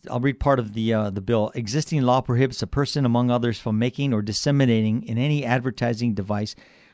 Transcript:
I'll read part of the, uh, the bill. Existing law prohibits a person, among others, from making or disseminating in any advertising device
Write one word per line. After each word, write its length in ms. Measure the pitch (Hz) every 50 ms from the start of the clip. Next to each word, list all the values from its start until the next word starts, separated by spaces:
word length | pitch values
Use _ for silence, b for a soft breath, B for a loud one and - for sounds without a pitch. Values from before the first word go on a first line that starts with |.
| - -
I'll 80 | 120 120
read 200 | 127 139 123 -
part 180 | - 143 139 127
of 140 | 113 104
the, 220 | 104 113 110 113 113
uh, 160 | 107 107 101
the 100 | 95 101
bill. 320 | 95 107 117 107 107 - -
Existing 460 | 123 113 101 123 151 - - 165 143
law 220 | 127 123 127 131
prohibits 400 | - - 120 123 135 131 123 -
a 40 | 113
person, 380 | - - 139 139 - - 147 135
among 260 | 120 117 120 123 123
others, 280 | 120 120 120 120 107 -
from 200 | - 117 107 110
making 360 | 123 127 - 139 139 139 113
or 80 | 107
disseminating 800 | 104 110 104 - - 147 143 139 135 120 113 110 110 110 110 -
in 160 | - - 113 120
any 260 | 135 151 147 143 131
advertising 720 | 117 127 131 123 131 110 - 123 120 117 113 120 120 101
device 420 | 101 92 101 104 104 107 - - B B B B B B B